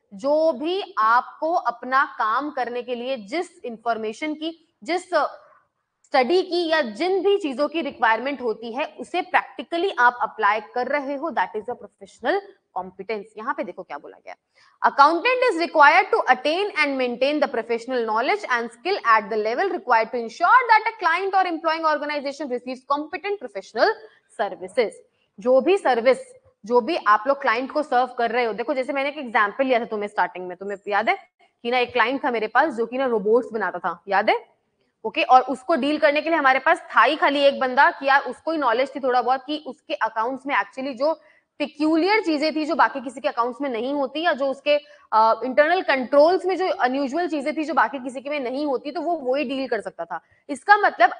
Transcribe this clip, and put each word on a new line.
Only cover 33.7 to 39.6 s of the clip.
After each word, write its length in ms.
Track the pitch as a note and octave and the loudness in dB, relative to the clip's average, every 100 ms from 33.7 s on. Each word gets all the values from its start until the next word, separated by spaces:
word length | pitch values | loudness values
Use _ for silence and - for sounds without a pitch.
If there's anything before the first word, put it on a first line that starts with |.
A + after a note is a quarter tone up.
| F3 | -4
था, 240 | F3+ E3+ G3 | -6 -6 -2
याद 220 | F#3+ G#3+ | 0 2
है? 260 | A4 - _ _ _ _ _ A3 | 0 -4 _ _ _ _ _ -6
ओके, 180 | D4+ | -2
और 180 | D#4 B3+ | 6 6
उसको 340 | B3+ C4+ - D#4+ | 4 -4 -2 -2
deal 220 | C#4 D4+ | 0 0
करने 240 | D4+ D4 | 2 2
के 80 | D4 | 0
लिए 100 | E4 | 2
हमारे 200 | C4+ C4 | 2 2
पास 280 | D#4+ E4+ - A#3+ | 2 0 2 2
था 60 | |
ही 140 | A#3+ D4+ | 4 4
खाली 260 | E4 C#4+ | 2 4
एक 180 | C#4 A#3 | 2 2
बंदा 320 | C4 B3+ D#4+ | 0 4 4
कि 140 | E4+ C4+ | 2 2
यार 160 | C4+ | 2
उसको 300 | C4 - - | 0 -8 -6
ही 60 | D#4+ | -2
knowledge 380 | C4 A3+ C4+ C#4 | 0 0 -2 -2
थी 40 | |
थोड़ा 220 | B3+ B3 | 0 2
बहुत 240 | A#3+ C4 B3+ | 2 -2 -4
कि 180 | D4+ | -8